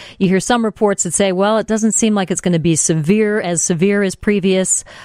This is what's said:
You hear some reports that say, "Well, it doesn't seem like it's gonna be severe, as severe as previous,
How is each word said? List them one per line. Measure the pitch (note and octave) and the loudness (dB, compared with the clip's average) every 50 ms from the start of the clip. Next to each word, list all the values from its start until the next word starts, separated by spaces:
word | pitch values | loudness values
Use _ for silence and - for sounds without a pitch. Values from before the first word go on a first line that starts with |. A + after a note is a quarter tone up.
| - - - - | -20 -18 -6 -2
You | G3 F3 | 0 2
hear | F#3+ F#3 | 2 2
some | - - B3 A#3+ A3+ | 2 0 0 0 0
reports | D#3+ - - A3+ G3+ G3 - - | -2 -2 0 0 0 0 0 -2
that | F3+ - | -2 -2
say, | - G3+ F#3+ F#3 | 0 0 0 0
"Well, | F3+ G3 G#3 A3 A3 | 0 0 2 0 0
it | G3+ | 0
doesn't | - A3 A3 G#3+ A3 G#3 | 0 -2 0 0 0 0
seem | - A#3 A3 G#3+ | 2 0 0 0
like | G3+ F#3 - | 0 -2 -2
it's | E3+ - | -4 -2
gonna | - F#3 F3 E3 | 0 0 0 2
be | D3 E3+ D#3+ | 2 2 0
severe, | D3+ - - D#3+ D#3+ D3+ D3+ G#3 G#3+ G#3+ G#3 G#3 G#3+ | 2 0 0 0 0 0 2 2 2 2 0 0 -2
as | G#3 F3 F3 D#3+ - | -2 -2 -2 -2 -2
severe | - F3+ D#3 F3+ G3+ G3+ G3+ G3+ | -2 0 0 0 2 2 2 0
as | F#3+ - | -2 -4
previous, | - - G#3+ G#3 G3+ E3+ F#3+ F#3+ F#3 F#3 - - - - - - - - | -4 -2 0 0 2 2 2 0 0 0 0 -2 -4 -6 -8 -16 -20 -20